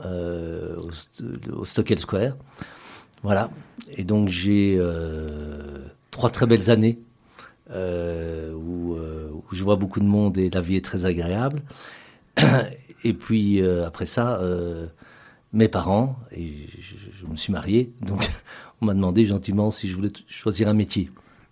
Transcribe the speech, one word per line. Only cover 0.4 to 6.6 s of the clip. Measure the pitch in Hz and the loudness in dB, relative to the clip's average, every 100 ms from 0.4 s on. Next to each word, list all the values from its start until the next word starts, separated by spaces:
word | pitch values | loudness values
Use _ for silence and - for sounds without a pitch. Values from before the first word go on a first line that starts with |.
| 82 82 82 85 | -6 -8 -8 -8
au | 85 | -10
St-, | 82 - - - - - | -12 -16 -12 -10 -10 -8
au | - - | -8 -6
Stockel | - - 90 | -2 0 0
Square. | - 98 127 135 - - - - - - - - | 0 0 0 -4 -14 -18 -18 -18 -20 -20 -20 -6
Voilà. | 104 101 113 - - - - | 0 0 0 -6 -20 -20 -16
Et | - | -8
donc | 92 107 101 | 0 2 2
j'ai, | 87 98 101 101 92 | 2 2 4 4 4
euh, | 87 82 82 78 78 76 76 73 73 69 69 - - | 2 -2 -4 -6 -8 -8 -10 -12 -12 -14 -16 -20 -18
trois | - 123 | -2 0
très | - 117 | 2 6
belles | 117 | 6